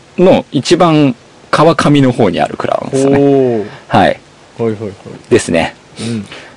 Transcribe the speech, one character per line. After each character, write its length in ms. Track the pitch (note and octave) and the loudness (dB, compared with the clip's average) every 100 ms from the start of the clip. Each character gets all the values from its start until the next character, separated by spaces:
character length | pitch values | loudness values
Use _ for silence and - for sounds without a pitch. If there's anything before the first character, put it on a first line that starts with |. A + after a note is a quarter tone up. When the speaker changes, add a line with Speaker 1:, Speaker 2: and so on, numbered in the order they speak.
| - - | -10 0
Speaker 1:
の 280 | F#3 D#3+ - | 2 2 0
一 240 | C#3+ - E3 | -6 0 2
番 360 | F3 D#3 C#3+ A#2+ - - - | 2 2 2 -2 -10 -20 -6
川 240 | - D#3 D#3 | 0 2 2
上 260 | D#3+ D3 | 2 2
の 120 | C3 | 2
方 160 | A#2+ G#2 | 2 0
に 100 | D#2+ | 0
あ 80 | D2 | -4
る 80 | - | -4
蔵 240 | - - | -4 -4
な 60 | - | -4
ん 20 | |
で 80 | C3+ | -2
す 60 | |
よ 60 | C3+ | 0
ね。 80 | C#3 | 2
Speaker 2:
お 20 | C#3 C#3 B2+ A#2 | 2 2 0 -2
ー。 20 | G#2 - - | -6 -12 -4
Speaker 1:
は 180 | A2 E2+ | 0 2
い。 120 | - - - - - | 0 -10 -20 -18 -6
Speaker 2:
は 100 | A#2 | -6
い 40 | |
は 0 | |
い 20 | G#2 | -6
は 60 | G#2+ | -10
い。 40 | G2 G#2 - - | -14 -20 -20 -2
Speaker 1:
で 80 | - | -2
す 120 | - | 0
ね。 240 | E2 - - _ - | -2 -2 -6 _ -14
Speaker 2:
う 40 | |
ん。 220 | A2 A#2 G2 - - | -8 -8 -10 -16 -20